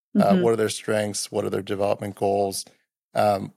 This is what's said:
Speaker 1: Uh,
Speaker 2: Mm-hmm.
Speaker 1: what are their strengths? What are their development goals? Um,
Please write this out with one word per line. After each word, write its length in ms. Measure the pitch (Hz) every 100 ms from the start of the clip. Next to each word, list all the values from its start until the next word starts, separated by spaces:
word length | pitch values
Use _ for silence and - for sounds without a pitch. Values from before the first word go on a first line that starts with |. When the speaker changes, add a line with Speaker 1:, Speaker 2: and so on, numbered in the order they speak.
| _ -
Speaker 1:
Uh, 140 | 101
Speaker 2:
Mm-hmm. 80 | 185
Speaker 1:
what 120 | 117
are 20 | 110
their 140 | 107
strengths? 600 | - - 107 104 101 -
What 140 | 104 101
are 40 |
their 100 | 101
development 540 | 95 98 101 104 104 -
goals? 500 | 101 101 98 95 - _ _ _ _
Um, 400 | 113 107 98 101